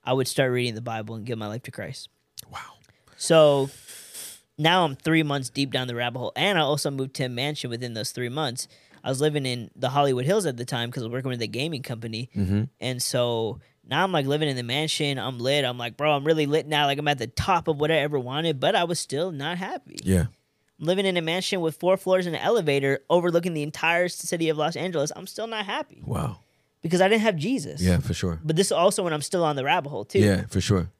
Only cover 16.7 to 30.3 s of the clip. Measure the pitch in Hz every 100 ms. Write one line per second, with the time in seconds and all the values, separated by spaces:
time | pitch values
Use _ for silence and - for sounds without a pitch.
16.7 | 151 143 139 147 139 117 - - 175 160
17.7 | 143 151 160 147 147 123 139 165 139 143
18.7 | 208 170 170 - 139 185 147 147 175 190
19.7 | 311 - - - 92 117 _ _ _ _
20.7 | _ 151 190 190 175 160 180 - 190 160
21.7 | 147 175 190 185 185 175 156 156 233 156
22.7 | 139 139 135 - 175 175 170 175 160 147
23.7 | - 160 170 175 - - 170 165 156 151
24.7 | 160 180 165 151 - 190 - 226 220 196
25.7 | 254 302 - - - 139 98 _ _ _
26.7 | _ 165 170 190 220 220 175 175 262 -
27.7 | 143 90 87 - 85 90 80 151 156 196
28.7 | 165 185 208 180 151 139 185 160 143 135
29.7 | 151 143 135 107 - 104